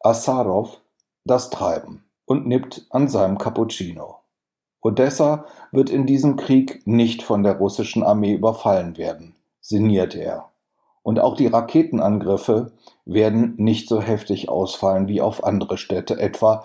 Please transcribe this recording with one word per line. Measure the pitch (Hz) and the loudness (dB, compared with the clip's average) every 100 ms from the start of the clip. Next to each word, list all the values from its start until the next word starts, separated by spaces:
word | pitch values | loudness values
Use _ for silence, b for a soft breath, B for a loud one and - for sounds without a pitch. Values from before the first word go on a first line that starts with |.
Assarow | 107 113 - 131 110 92 117 - _ _ _ _ | 0 2 0 0 0 -2 -2 -10 _ _ _ _
das | - 127 - | 0 0 0
Treiben | - 87 80 78 78 _ _ - | -4 -4 -4 -8 -18 _ _ -2
und | 135 123 | -2 0
nippt | 120 - - - | -2 -2 -12 -6
an | 131 143 | 0 0
seinem | 107 95 98 | 2 0 0
Cappuccino. | 117 113 113 - 90 80 - - _ _ _ _ _ _ | -4 -2 -2 -4 -10 -10 -16 -18 _ _ _ _ _ _
Odessa | 110 107 135 135 151 151 B B B | -2 2 0 2 0 0 B B B
wird | 131 135 | 0 2
in | 139 | 0
diesem | 131 139 143 135 | 2 2 2 0
Krieg | - 131 131 - 101 | 4 4 4 -2 0
nicht | 117 113 113 | 2 2 0
von | - 104 | -2 2
der | 101 95 | 2 2
russischen | 98 - 104 117 | 0 -2 -4 0
Armee | 104 107 101 | 2 2 2
überfallen | 95 110 110 110 95 87 80 | 2 0 0 0 0 -2 -6
werden, | - 78 82 _ _ _ | -8 -8 -16 _ _ _
sinniert | - 104 107 98 90 | -4 0 2 2 0
er. | 87 - - - _ _ _ _ _ | -4 -8 -8 -12 _ _ _ _ _
Und | 113 113 | -2 0
auch | 127 - | 2 2
die | 120 | 2
Raketenangriffe | 113 117 160 160 - 101 104 92 98 - 110 120 b b b - | 2 2 2 2 0 0 0 0 -2 0 0 -2 b b b -2
werden | 98 107 113 117 - | 2 2 2 0 0
nicht | 107 110 - | 0 0 0
so | 110 | -2
heftig | 107 107 - 95 - | 0 -4 -2 -6 -4
ausfallen | 76 95 - 98 95 98 | -4 -4 -2 0 0 0
wie | 101 | 0
auf | 107 110 | -2 -2
andere | - 101 - 95 | -2 -2 -2 -6
Städte, | - 90 - - | -4 -6 -4 -2
etwa | 98 - 110 110 | -4 0 2 2